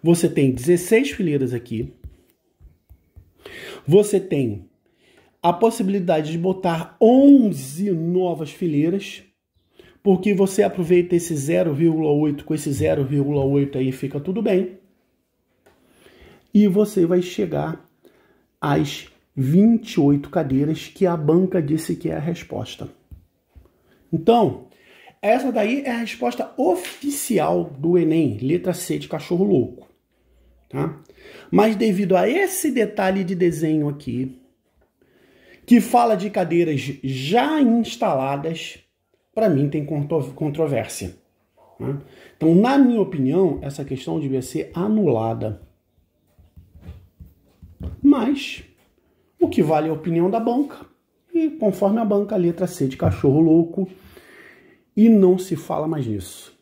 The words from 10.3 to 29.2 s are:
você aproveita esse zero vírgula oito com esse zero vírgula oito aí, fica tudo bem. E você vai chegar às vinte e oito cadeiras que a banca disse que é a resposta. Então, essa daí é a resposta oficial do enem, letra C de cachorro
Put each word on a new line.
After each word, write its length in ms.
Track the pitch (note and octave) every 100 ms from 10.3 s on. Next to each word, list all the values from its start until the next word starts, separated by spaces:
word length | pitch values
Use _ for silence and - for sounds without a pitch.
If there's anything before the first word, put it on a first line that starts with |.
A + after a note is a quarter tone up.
você 300 | F#3+ G3 G3
aproveita 500 | G3+ F#3 E3 F3+ F3
esse 200 | E3+ E3+ D#3
zero 360 | C#3 F3 F3+
vírgula 380 | C#3 E3 D#3+ D#3
oito 340 | D3 D3+ C#3+
com 80 | -
esse 200 | D#3 D3+
zero 320 | C3 D#3 D3
vírgula 400 | C3 C#3+ C#3+ C#3+
oito 340 | C3+ C#3+ C#3 C3+
aí, 140 | C3
fica 260 | C3 C#3 C#3+
tudo 240 | C#3+ F#3+
bem. 360 | A3 F#3+ - - _ _ _ _ _ _ _ _ _ _ _ _ _ _ - - _
E 140 | G#3 G#3
você 400 | F#3 G#3 G3 E3
vai 160 | F3+
chegar 680 | F3+ - F#3 D3+ D#3 D#3+ _ _ _ _ _ _ _ _
às 460 | D3+ D3+ D3 - - _ _ -
vinte 580 | C3 E3+ A3 A3+ -
e 60 | -
oito 280 | C#3+ C#3+ C#3+
cadeiras 600 | F3+ C#3+ C3 D3 D#3 -
que 180 | - F#3
a 100 | E3+
banca 460 | D3+ E3 F#3 F#3+
disse 320 | C#3+ D#3 -
que 140 | E3+ E3
é 80 | D#3+
a 40 |
resposta. 680 | D3+ E3+ - D#3 A2 - - _ _ - _ _ _ - _ _ _ _ _
Então, 540 | E3 - A#3 F3+ - - _ _ - - _
essa 320 | G#3 B3 C4+
daí 300 | A3+ G#3+ C4+
é 80 | C#4
a 80 | A#3
resposta 540 | A3+ - A#3+ - A3 -
oficial 1080 | D#4 F4+ - - C#4+ C#4+ - G3+ D3+ F3 E3+ C3+
do 200 | E3 F3
enem, 400 | D#3+ D#3+ C#3+ G#2
letra 340 | B2+ F3 F#3
C 260 | F3 - D3
de 100 | D3
cachorro 360 | D#3